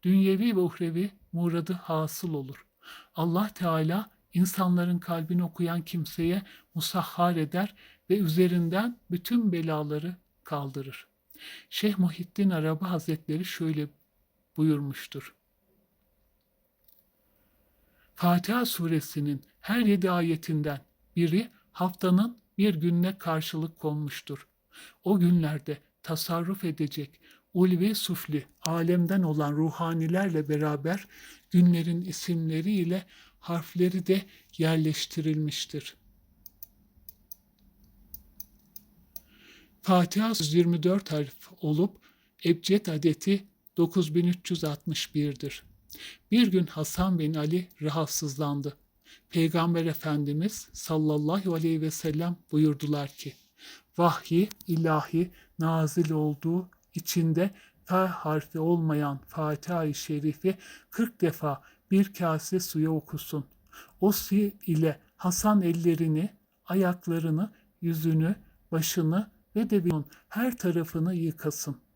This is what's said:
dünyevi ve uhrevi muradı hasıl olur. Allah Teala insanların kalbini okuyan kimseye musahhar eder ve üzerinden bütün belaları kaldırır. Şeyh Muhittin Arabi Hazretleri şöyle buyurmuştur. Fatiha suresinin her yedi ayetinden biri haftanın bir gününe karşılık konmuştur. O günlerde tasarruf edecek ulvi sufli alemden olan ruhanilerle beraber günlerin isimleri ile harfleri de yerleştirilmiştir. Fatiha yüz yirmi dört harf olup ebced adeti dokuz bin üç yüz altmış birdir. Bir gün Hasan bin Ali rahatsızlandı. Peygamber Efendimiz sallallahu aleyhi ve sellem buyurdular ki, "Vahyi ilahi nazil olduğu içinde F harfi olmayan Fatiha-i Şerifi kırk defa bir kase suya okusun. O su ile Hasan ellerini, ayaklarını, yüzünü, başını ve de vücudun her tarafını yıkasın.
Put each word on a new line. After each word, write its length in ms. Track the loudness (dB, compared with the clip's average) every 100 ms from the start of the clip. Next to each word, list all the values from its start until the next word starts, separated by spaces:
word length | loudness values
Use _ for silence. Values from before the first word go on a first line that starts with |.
dünyevi 520 | 4 4 6 4 2 2
ve 40 |
uhrevi 520 | 0 0 -4 -2 -4 -6 _
muradı 420 | -2 0 0 -4
hasıl 600 | -6 -2 -2 -2 -4 -6
olur. 320 | -6 -8 -14 _ _ -20 -20 -16 -4
Allah 340 | 0 0 -2 -2
Teala 560 | 0 0 0 0 -4 _ _
insanların 680 | 2 2 2 2 2 2 -2
kalbini 440 | -2 -4 0 0
okuyan 380 | -2 -2 -2 -2
kimseye 600 | -4 -6 -6 -2 0 0 -4 -20 _
musahhar 640 | -8 -4 -4 -6 0 2 2
eder 400 | -2 -2 -4 -6 -20 _ _
ve 80 | 2
üzerinden 840 | 2 4 4 4 0 0 -2 -4 _
bütün 400 | -6 0 2 2
belaları 640 | 0 -2 -2 -2 -4 -6 -10 _ _
kaldırır. 640 | -8 -6 -6 -8 -10 -14 -20 _ _ -20 -20 -20 -10
Şeyh 280 | -2 0 2
Muhittin 520 | 0 0 -10 0 2
Arabi 360 | 2 0 -2 -2
Hazretleri 600 | -4 -2 -4 -2 -4 -4
şöyle 420 | -4 -2 -2 -4 _ _ _ _ _ _ 0
buyurmuştur. 760 | 2 2 -2 -10 -12 -14 -16 _ _ _ _ _ _ _ _ _ _ _ _ _ _ _ _ _ _ _ _ _ _ _ _ _ _ _ _ -2
Fatiha 500 | 4 4 2 -2 -2
suresinin 760 | -2 0 0 -2 -4 -4 -4 -8 _
her 200 | -4 0
yedi 320 | 4 4 2
ayetinden 680 | 2 0 -2 -2 -2 -2 -6 -10 _ _ -2
biri 360 | 2 2 -2 _ _
haftanın 680 | -4 -4 0 2 4 2 -2 _ 0
bir 180 | 2 2
gününe 420 | 2 2 0 -2
karşılık 640 | -2 -2 -2 -6 -6 -4
konmuştur. 680 | -4 -4 -6 -10 -12 -14 -14 _ _ -20 -20 _
O 160 | 0 4
günlerde 580 | 6 4 2 -2 -6 -10 _ _
tasarruf 600 | -8 -6 -2 -4 -2 -4
edecek 560 | -4 -4 -4 -4 -10 _ _ -20 _
ulvi 420 | 2 4 4 2 0
sufli 500 | -4 -6 -4 -6 -6 _
alemden 600 | -2 0 2 2 4 2
olan 280 | 2 0 0
ruhanilerle 1000 | 0 -2 -2 -4 -2 0 0 0 -2 0
beraber 580 | 0 0 -2 -2 -4 -6 -20 -20 -20 _
günlerin 500 | 6 6 6 0 -2
isimleri 680 | -4 -8 -4 -2 -2 -2 0
ile 340 | 0 0 -2 -6 -20 -20 _
harfleri 680 | -6 -6 -6 0 0 0 0
de 180 | 0 0 -20 _ -2
yerleştirilmiştir. 1400 | 2 2 2 -2 -6 -4 -2 0 -2 -4 -8 -10 -12 -20 _ _ _ _ -20 _ -20 _ _ _ -20 _ _ -20 _ _ _ _ _ _ -20 -20 -20 _ -20 _ _ -20 _ _ _ -20 _ -20 -20 -20 _ _
Fatiha 480 | 2 4 4 2 0
yüz 240 | 0 2
yirmi 300 | 4 4 4
dört 280 | 2 0 0
harf 380 | -4 -4 -8 -20 -8
olup 360 | -2 0 0 -2 _ _ _ _ 0
ebced 400 | 0 2 0 2
adeti 600 | 0 0 0 0 0 -2 _ _ -2
dokuz 380 | 0 2 0 2
bin 120 | 2
üç 240 | 0 -4
yüz 120 | -4
altmış 520 | -2 -4 -6 -6 -4 -2
birdir. 480 | -2 -4 -10 -10 -20 _ _ -20 -20 -20 _
Bir 200 | 4 6
gün 160 | 4 0
Hasan 520 | -2 -6 0 2 2
bin 140 | 0
Ali 360 | -2 0 -2 -2 _
rahatsızlandı. 960 | -4 -2 -2 -4 -6 -4 -4 -2 -6 -10 _ _ _ -20 _
Peygamber 560 | 0 2 2 2 2 0
Efendimiz 840 | -2 -2 -2 -2 -2 -2 -6 -14
sallallahu 800 | -16 -4 0 2 0 0 -2 -2
aleyhi 280 | -2 0 0
ve 100 | -2
sellem 440 | -4 -4 -2 -2 -4 _
buyurdular 580 | 2 2 2 -2 -4 -4
ki, 240 | -10 -16 -16 _ _ -20 -20 _ 2
"Vahyi 520 | 2 2 0 2 2 -2 -4
ilahi 640 | 0 2 0 0 -2 -2 -6 _ -4
nazil 520 | 0 2 0 0 0
olduğu 580 | 0 0 -2 -2 -2 -4 _ _ -12
içinde 560 | -4 0 2 2 0 -4 -20 _ -2
F 100 | 0
harfi 640 | 0 -2 -2 -2 -4 -4
olmayan 600 | 0 2 2 0 -2 -6 -10
Fatiha-i 640 | -6 -4 -4 -4 -4 -4
Şerifi 640 | -6 -6 -4 -4 -2 -2 -4 -10 -20 _
kırk 320 | -4 -4 0
defa 400 | -2 0 -4 -6 -10 _ _
bir 220 | 2 2
kase 460 | 0 -2 0 0 -2
suya 320 | -2 -2 0
okusun. 540 | 0 -4 -12 -6 -8 -8 _ _ -20 -20 _
O 100 | 2
su 240 | 2 0 2
ile 640 | 2 -2 -2 2 2 0 _ _
Hasan 460 | -2 0 4 4
ellerini, 720 | 4 2 2 2 2 0 -2 -8 _ _ -4
ayaklarını, 880 | 0 2 0 -2 -2 0 0 -2 -6 _ _
yüzünü, 540 | -4 -2 0 2 2 -2 -8 _ _
başını 600 | -2 -2 0 0 0 -2 _ _ -4
ve 140 | 0
de 140 | 2
vücudun 220 | 2 -2 -4 -14 _
her 280 | -4 -2 -2
tarafını 580 | -2 0 -2 -2 -2 0
yıkasın. 640 | -4 -4 -6 -6 -8 -10 _